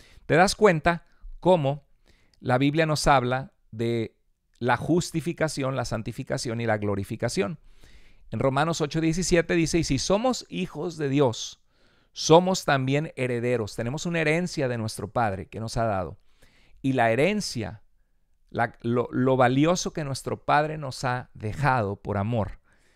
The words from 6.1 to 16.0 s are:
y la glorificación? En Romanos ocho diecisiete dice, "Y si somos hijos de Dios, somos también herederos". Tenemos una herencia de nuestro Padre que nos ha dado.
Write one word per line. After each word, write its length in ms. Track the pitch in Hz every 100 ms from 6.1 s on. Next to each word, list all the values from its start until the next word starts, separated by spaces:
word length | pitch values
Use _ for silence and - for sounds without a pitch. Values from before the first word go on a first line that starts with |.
| - - 139 123 117
y 40 | 117
la 120 | 107
glorificación? 800 | 104 98 98 113 117 - 196 156 - - - - - - -
En 80 | 113
Romanos 420 | 131 135 160 165
ocho 220 | 156 160
diecisiete 500 | 160 160 170 170 165
dice, 260 | 180 160 175
"Y 40 |
si 140 | 147 131
somos 480 | - 196 254 240 -
hijos 480 | 175 185 147 170 151
de 140 | 143
Dios, 480 | 135 135 110 - - _ _ _ _ _
somos 520 | - - 165 180 185
también 480 | - 139 131 143 160
herederos". 640 | - 127 120 120 120 104 -
Tenemos 280 | 117 151
una 160 | 175 170
herencia 460 | 156 160 180 - 131
de 120 | 120
nuestro 340 | 110 - 101
Padre 340 | 123 113 95 -
que 140 | -
nos 160 | 110 123
ha 80 |
dado. 340 | 113 95